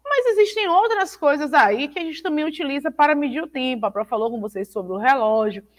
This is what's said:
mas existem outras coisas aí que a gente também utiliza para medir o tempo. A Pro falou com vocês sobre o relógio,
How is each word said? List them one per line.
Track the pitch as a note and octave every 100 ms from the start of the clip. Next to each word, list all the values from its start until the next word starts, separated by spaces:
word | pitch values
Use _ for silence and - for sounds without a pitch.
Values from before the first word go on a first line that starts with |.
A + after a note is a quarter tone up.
mas | C#5+ C#5 B4
existem | G#4 G#4 A4 F#4+
outras | F4+ A4+ G#4+ F#4+ -
coisas | D4 C#4+ D4
aí | D#4+ G3+ A3+ C#4+
que | F4
a |
gente | E4 D#4
também | F#4 D4+
utiliza | D#4 D#4 C#4 C#4 D4+
para | - D4
medir | D4 C#4+ C#4
o | D#4+
tempo. | C4+ B3+ A#3+ G#3
A |
Pro | G3+ G#3+
falou | A3 A3+
com | A#3
vocês | G#3 G3 G3
sobre | G#3 F3+
o | F#3+
relógio, | B3 C4+ G#3+ A3 G#3+ G3 _